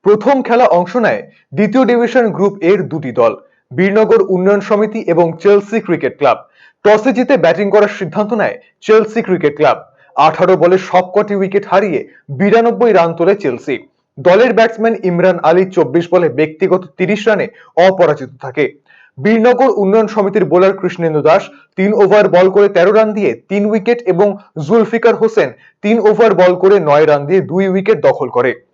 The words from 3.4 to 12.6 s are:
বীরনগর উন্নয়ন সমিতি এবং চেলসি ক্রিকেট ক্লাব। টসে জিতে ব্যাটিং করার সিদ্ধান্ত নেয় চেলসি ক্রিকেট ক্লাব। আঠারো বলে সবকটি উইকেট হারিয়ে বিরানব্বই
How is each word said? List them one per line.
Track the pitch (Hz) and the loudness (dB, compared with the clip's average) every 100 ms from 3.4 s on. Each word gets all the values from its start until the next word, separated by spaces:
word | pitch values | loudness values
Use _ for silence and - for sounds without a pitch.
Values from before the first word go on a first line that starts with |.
| _ _ _ | _ _ _
বীরনগর | 123 190 202 220 226 - | -4 0 0 2 2 2
উন্নয়ন | 185 185 202 196 | -2 0 -2 -2
সমিতি | 208 214 220 - | -2 -2 -4 -2
এবং | 170 170 156 | 0 0 0
চেলসি | 202 202 196 220 - | 2 2 0 -8 -4
ক্রিকেট | 160 127 - | -4 -4 -2
ক্লাব। | 139 110 - _ _ _ | 0 0 -6 _ _ _
টসে | 208 214 226 | 2 2 2
জিতে | 226 247 262 | -2 0 2
ব্যাটিং | 165 165 202 | 2 0 0
করার | 208 202 - | 2 0 -2
সিদ্ধান্ত | 170 196 208 226 | -8 -4 -4 -2
নেয় | 135 - _ _ | -4 -6 _ _
চেলসি | - 214 220 233 | 2 2 2 -6
ক্রিকেট | 190 180 147 147 | -4 -2 -2 0
ক্লাব। | 143 113 - _ _ - | 0 0 -8 _ _ 0
আঠারো | 156 160 180 180 | 0 2 0 2
বলে | 170 185 - | 2 0 0
সবকটি | 180 185 202 208 202 | -2 0 -4 -2 -4
উইকেট | 190 196 196 | -2 -4 0
হারিয়ে | 190 208 147 - _ - 135 | -2 0 -4 -8 _ -16 -2
বিরানব্বই | 202 226 | 2 2